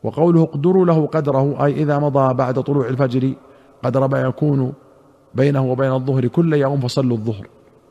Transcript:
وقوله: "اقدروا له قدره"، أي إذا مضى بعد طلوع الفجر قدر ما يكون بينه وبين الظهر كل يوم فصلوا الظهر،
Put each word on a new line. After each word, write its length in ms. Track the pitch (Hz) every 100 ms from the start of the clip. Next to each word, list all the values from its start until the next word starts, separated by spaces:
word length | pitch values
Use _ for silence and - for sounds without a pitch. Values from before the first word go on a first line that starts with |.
وقوله: 400 | 113 123 170 170
"اقدروا 420 | 160 147 160 190 180
له 220 | 160 151
قدره"، 580 | 156 143 135 139 143 143
أي 80 | 135
إذا 160 | 147 143
مضى 340 | 147 139 131
بعد 300 | 127 127 127
طلوع 240 | 127 143 120
الفجر 460 | 127 135 127 131 131 - - - -
قدر 240 | 127 131 135
ما 140 | 135
يكون 520 | 131 - 151 139 127 139 - _ - _ _ -
بينه 300 | 139 143 131
وبين 260 | 127 135
الظهر 360 | 131 131 131 123
كل 260 | - 170
يوم 260 | 151 135 143
فصلوا 380 | 123 143 127 117
الظهر، 300 | 110 101 - _ _ _ _